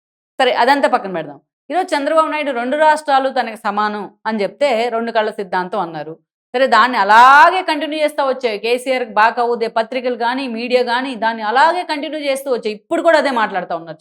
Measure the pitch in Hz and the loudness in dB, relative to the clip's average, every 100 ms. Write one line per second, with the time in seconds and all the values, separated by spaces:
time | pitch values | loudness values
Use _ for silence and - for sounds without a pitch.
0 | _ _ _ - 247 - 240 277 277 240 | _ _ _ -2 0 2 2 2 2 0
1 | 196 175 147 139 _ _ - 311 370 294 | -4 -8 -10 -14 _ _ -6 -4 -2 -2
2 | 277 320 311 302 294 240 247 294 311 302 | -2 0 0 -2 -6 -6 -4 0 2 2
3 | 302 269 269 262 226 214 220 202 214 208 | 0 0 0 -4 -6 -6 -6 -4 -4 -4
4 | 185 _ 220 220 190 202 285 220 240 226 | -12 _ -6 -4 -4 -2 -2 0 -2 -4
5 | 233 226 214 214 190 185 180 214 170 160 | -4 -2 -2 -4 -6 -4 -4 -6 -6 -8
6 | 151 160 _ _ _ 254 262 220 240 247 | -12 -16 _ _ _ 0 4 4 4 2
7 | 196 220 247 277 339 370 370 302 302 311 | 6 8 10 10 8 4 -2 -4 -4 -2
8 | 302 302 269 262 240 202 220 247 254 254 | -2 0 -2 -2 -4 -4 -2 -2 -2 -4
9 | 240 202 220 233 240 233 226 226 220 254 | -2 2 2 2 -2 -2 -4 -4 -4 -4
10 | 247 233 233 254 269 226 240 247 247 233 | -4 -4 -4 -4 -6 -8 0 0 0 -2
11 | 269 240 220 226 214 240 311 349 349 302 | -4 -4 -4 -4 -2 2 4 2 -4 -6
12 | 311 302 285 269 277 233 214 208 - 330 | -6 -6 -4 -4 -4 -4 -4 -8 -6 -2
13 | 339 311 277 247 208 185 175 170 165 160 | 2 2 2 0 -2 -4 -6 -8 -10 -10